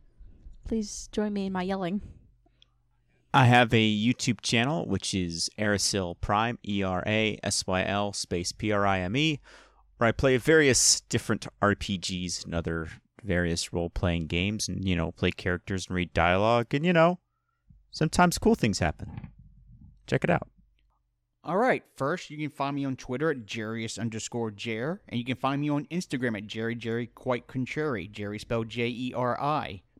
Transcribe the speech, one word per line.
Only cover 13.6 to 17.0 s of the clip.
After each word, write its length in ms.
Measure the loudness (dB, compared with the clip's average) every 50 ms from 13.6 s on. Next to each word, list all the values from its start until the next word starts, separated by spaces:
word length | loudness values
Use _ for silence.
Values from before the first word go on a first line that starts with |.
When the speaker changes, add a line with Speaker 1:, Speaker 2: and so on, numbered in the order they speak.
| -4 -4 -4
Speaker 2:
role-playing 540 | -4 -4 -2 -4 -2 0 0 0 0 -2
games 420 | -2 0 0 0 0 -2 -2 -4 -4
and, 200 | -4 -4 -2 0
you 80 | 0
know, 160 | 0 0 -2 -2
play 180 | 0 0 0
characters 560 | 0 0 -2 -2 -2 -2 -2 -4 -6 -6 -4
and 80 | -4 -2
read 180 | -2 -2 0 2
dialogue 640 | 2 4 4 4 4 4 4 2 2 0 0 -2
and, 100 | -2 2
you 80 | 2 4
know, 260 | 6